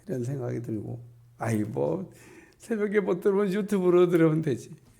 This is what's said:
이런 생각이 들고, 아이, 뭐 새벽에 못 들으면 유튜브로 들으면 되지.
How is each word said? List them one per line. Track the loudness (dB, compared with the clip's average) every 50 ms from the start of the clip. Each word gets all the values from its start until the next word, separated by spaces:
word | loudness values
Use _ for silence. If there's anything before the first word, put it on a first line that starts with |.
| _
이런 | -8 -6 -6 -6
생각이 | -6 -6 -6 -6 -6 -8 -8 -8
들고, | -8 -8 -8 -8 -10 -12 -12 -14 -18 -20 -20 _ _ _ -8
아이, | -4 -2 -2 -2 -2
뭐 | -2 -4 -4 -2 -2 -2 -4 -6 -10 -16 -20 -20 -20 -20 -20 -20 -20 _ _
새벽에 | -8 -6 -4 -2 -2 0 0 0
못 | 0 0 0 0
들으면 | 2 2 2 2 2 0 0
유튜브로 | -2 -2 0 0 0 4 4 6 6 6 6
들으면 | 6 6 4 4 4 2 0
되지. | -2 -4 -4 -6 -14 -20 -20 _ _ _